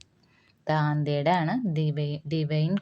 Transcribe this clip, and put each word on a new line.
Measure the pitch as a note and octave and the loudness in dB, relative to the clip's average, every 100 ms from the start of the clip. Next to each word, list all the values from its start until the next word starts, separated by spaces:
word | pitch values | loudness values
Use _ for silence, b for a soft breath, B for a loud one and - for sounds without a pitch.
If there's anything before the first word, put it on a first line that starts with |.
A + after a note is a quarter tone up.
| - b b b b b - | -20 b b b b b -2
ദാന്തെയുടെ | D#3 D3+ D3+ D3 D3 D3 F3+ | 2 2 0 0 0 2 2
ആണ് | D#3+ B3 G#3+ D3+ | 0 -2 -2 0
ഡിവൈ-, | D3+ D3+ D3 D3 D3 D#3+ | 0 0 -4 -6 -4 -4
ഡിവൈൻ | D3+ D#3 D#3 G3 | 0 0 0 0